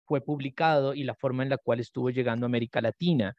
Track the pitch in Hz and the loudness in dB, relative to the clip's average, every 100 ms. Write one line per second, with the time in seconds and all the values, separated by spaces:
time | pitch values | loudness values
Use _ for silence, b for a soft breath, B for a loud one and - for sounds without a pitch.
0 | _ 143 143 147 135 - 165 151 135 143 | _ -4 -2 -4 -6 0 2 4 2 -2
1 | 131 120 139 127 135 135 - 120 120 - | -6 -4 -2 -2 -2 -2 0 -2 -2 -4
2 | 127 123 120 117 123 120 117 120 113 - | -2 0 0 0 0 0 0 0 -2 0
3 | 170 156 98 | 0 2 0